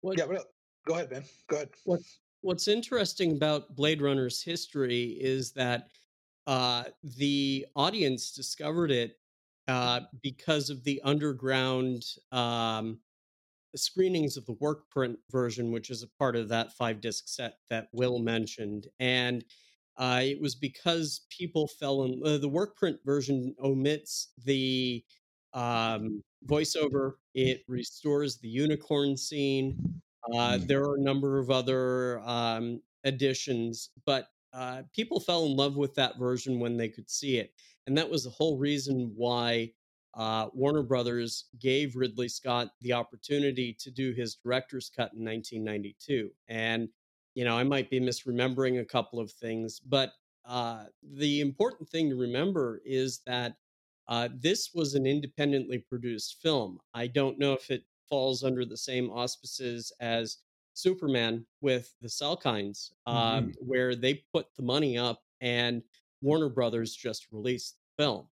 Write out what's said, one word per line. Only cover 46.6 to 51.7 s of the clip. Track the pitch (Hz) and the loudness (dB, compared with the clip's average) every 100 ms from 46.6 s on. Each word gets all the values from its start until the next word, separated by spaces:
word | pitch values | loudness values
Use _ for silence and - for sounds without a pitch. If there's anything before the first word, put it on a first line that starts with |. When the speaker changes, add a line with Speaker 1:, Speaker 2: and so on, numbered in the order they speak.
| 113 113 113 _ _ _ _ - | 0 0 -2 _ _ _ _ -2
Speaker 1:
you | 120 | 0
know, | 117 | 2
I | |
might | 135 139 - | 2 0 0
be | 131 | 0
misremembering | 127 120 - 120 127 127 131 127 | 0 -2 -2 0 0 2 0 0
a | 113 | 0
couple | 127 107 117 | -2 -2 -6
of | 107 | -8
things, | - 117 113 113 - | -8 -6 -4 -6 -8
but, | 131 139 131 _ _ _ 123 | 0 0 0 _ _ _ -6
uh, | 123 117 113 107 _ | -4 -2 -6 -12 _
the | 147 139 147 143 | -18 -2 2 2
important | 143 135 226 | 2 2 0